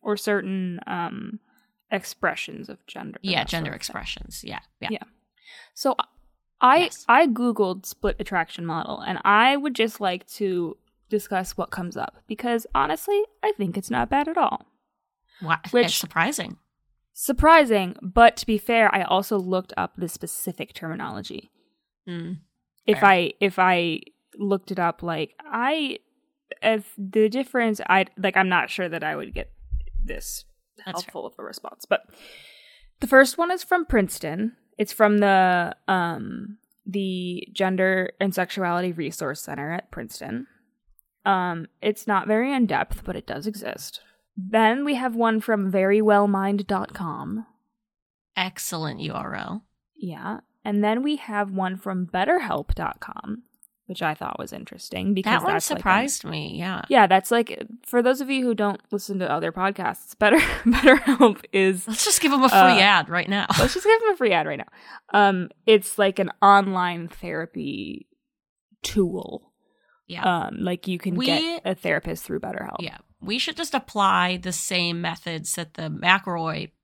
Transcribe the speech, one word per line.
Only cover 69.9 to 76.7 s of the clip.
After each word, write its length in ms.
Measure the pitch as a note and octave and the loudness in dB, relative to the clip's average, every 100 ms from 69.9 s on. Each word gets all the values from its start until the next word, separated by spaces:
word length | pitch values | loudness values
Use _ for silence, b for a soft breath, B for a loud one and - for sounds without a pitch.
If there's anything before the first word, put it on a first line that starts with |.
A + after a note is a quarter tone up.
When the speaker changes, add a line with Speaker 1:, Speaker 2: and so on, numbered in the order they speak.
| _ _ | _ _
Speaker 2:
Yeah. 400 | E3+ F#3+ F3 - | -4 0 0 -4
Speaker 1:
Um, 100 | - | -6
like, 280 | F#3 F3+ - | -6 -4 -6
you 100 | F3+ | -6
can 160 | F#3+ F#3 | -4 -2
Speaker 2:
We 100 | B3+ | 0
Speaker 1:
get 360 | C#4+ E4 E4+ | 0 -2 -4
a 100 | - | -6
therapist 500 | F#3 F3 D#3+ - E3+ | -6 -2 -4 -4 -10
through 160 | - D#3 | -8 -8
BetterHelp. 360 | - - - - | -8 -10 -10 -10
Speaker 2:
Yeah. 180 | F3 - _ _ | -12 -14 _ _
We 160 | F3 A#3 | -8 -4
should 180 | - D#4 | -4 -6
just 180 | E4 | -6
apply 640 | C4+ - G#3 G3 F#3 F3+ F#3 | -6 -6 0 2 2 0 -2
the 120 | F3+ | -6
same 480 | F3+ - F#3 F3 E3+ | -6 -4 -2 -2 -4
methods 520 | E3+ E3 - D#3+ D#3+ | -6 -8 -10 -10 -8
that 200 | - E3 | -8 -8
the 80 | - D#3+ | -10 -10
McElroy 800 | D#3 - F#3+ F#3+ E3+ D#3+ D#3 - | -4 2 2 2 -4 -4 -6 -10